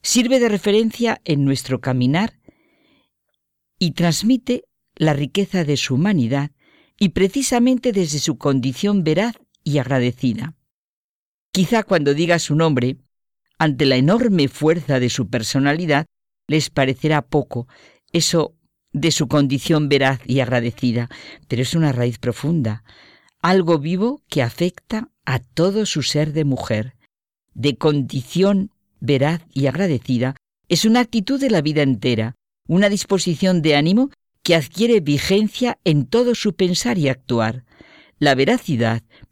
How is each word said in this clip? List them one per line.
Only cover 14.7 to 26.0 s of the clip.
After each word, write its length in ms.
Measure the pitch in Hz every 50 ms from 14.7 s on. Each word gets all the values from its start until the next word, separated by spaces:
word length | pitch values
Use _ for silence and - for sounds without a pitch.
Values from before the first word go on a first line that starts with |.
| 170 175 143 - 143 127
de 120 | 127 123
su 180 | - - 120 90
personalidad, 800 | - 120 110 - - 135 135 143 147 160 180 160 147 143 160 _ _ _ _ _ _ _ _
les 240 | - 151 156 143 -
parecerá 500 | _ - 135 131 131 - - 151 156 147
poco 460 | - _ - 151 135 _ - 120 123 _ _ _ _ _ _ _ _ _
eso 440 | - 170 160 - - 165 151 - _ _ _ _ _ _ _ _
de 200 | - 143 143 165
su 160 | - - 160
condición 600 | 120 - 147 139 135 135 131 - - 165 151 151
veraz 320 | 139 143 135 131 131 135 127 -
y 140 | - 123 135
agradecida, 680 | 127 117 127 123 117 120 117 - - 123 113 120 120 117 - - - - - - -
pero 140 | _ 123 113
es 140 | 127 123 -
una 160 | 165 160 147
raíz 260 | 127 120 120 123 117
profunda, 680 | - - 123 113 - - 143 170 165 120 110 107 110 _ _ - - - - _ _ _ _ _ _
algo 380 | - 170 185 190 180 160 170
vivo 460 | 151 139 160 180 185 208 240 277 - _ _
que 120 | - 151
afecta 680 | 123 117 - - 170 180 - - _ _ - 220 - _ _ _ _
a 120 | - 131
todo 480 | 127 - _ _ - 165 190 196 220 214
su 160 | - - 160